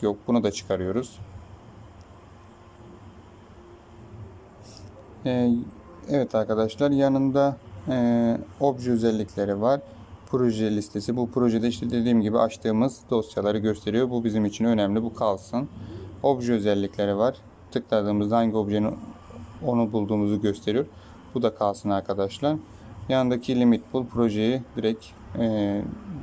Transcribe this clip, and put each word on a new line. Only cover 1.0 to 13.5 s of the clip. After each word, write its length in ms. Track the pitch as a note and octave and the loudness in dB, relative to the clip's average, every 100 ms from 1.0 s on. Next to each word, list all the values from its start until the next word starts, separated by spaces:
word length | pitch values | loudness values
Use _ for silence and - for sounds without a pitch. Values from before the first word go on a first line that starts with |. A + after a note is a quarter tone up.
| B2+ - - - - - - - - - - - - - - - - - - - - - - - - - - - - - - A2+ F#2+ - - - - - - - - - C3+ | -6 -12 -18 -18 -20 -20 -20 -20 -20 -20 -20 -20 -20 -20 -20 -20 -20 -20 -20 -20 -20 -20 -20 -20 -20 -20 -20 -20 -20 -20 -20 -18 -18 -18 -20 -20 -20 -20 -20 -20 -20 -8 -2
E, 260 | B2 A#2+ A#2+ - - - - - | 2 2 2 -2 -14 -20 -14 -2
evet 260 | C#3+ A#2+ A2 | 0 0 0
arkadaşlar, 560 | G#2+ A2 A2 - C#3+ | 0 0 0 0 2
yanında, 640 | C#3 C#3 C3+ C3+ C#3 C#3 C#3 - - - | 4 4 4 2 2 2 0 -10 -10 -4
e, 480 | B2+ A#2+ A#2 A#2 A#2 - - | 0 2 4 2 0 -4 0
obje 320 | C#3+ B2 B2 | 0 0 0
özellikleri 680 | A#2 A2+ A2 G2 - G2+ G2+ | 2 2 2 -2 -2 -2 2
var. 200 | A#2 C#3 - - - - - | 2 2 -2 -20 -20 -20 -4
Proje 440 | C3 B2 A2 A2 G#2+ | 2 2 2 0 0
listesi. 420 | G#2+ G#2+ G#2 B2 | -4 -6 -4 -2
Bu 140 | A#2+ | -2
projede 360 | B2 A#2+ A2 A#2 | 2 2 4 0
işte 220 | A#2 A#2+ | -2 -2
dediğim 320 | A#2+ A#2+ A#2 | 0 4 4
gibi 180 | G#2+ A#2 | 4 2
açtığımız 640 | A2+ - A2+ A2 C3 - - | 2 0 0 2 0 -2 -2
dosyaları 480 | A#2 - - G2+ | -2 -2 -2 0